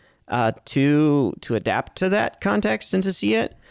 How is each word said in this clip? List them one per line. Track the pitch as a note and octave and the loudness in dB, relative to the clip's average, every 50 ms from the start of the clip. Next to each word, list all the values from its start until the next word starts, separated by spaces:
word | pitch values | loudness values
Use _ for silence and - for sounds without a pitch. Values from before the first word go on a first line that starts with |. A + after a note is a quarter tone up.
| _ _ _ _ _ - | _ _ _ _ _ -6
uh, | - B2 A#2 A2+ A2+ - - | -2 0 0 0 0 -2 -8
to, | - - C#3+ C3+ C#3+ D3 D3 D#3 D3+ C#3+ C#3+ C3 F#2 - - | -4 0 2 2 4 4 4 4 4 4 2 2 0 -2 -4
to | - - A#2 | -6 -4 -4
adapt | G#2+ - A2+ F#2+ A#2 - - - | -2 0 0 -2 -2 -4 -6 -6
to | - F#3+ F#3+ | -4 -2 0
that | G3 G#3+ A3 - - - | 0 0 0 -2 -4 -4
context | - G3 G#3 G#3 G#3 G#3 A3 G#3 - - - | -2 0 0 0 0 0 -2 -2 -4 -4 -2
and | F#3+ F#3 | -2 -2
to | F#3+ F3+ | -2 -4
see | - G3+ G#3 A3 | -2 -2 0 0
it, | A3 A#3 - - - _ - | 0 -2 -4 -8 -14 _ -20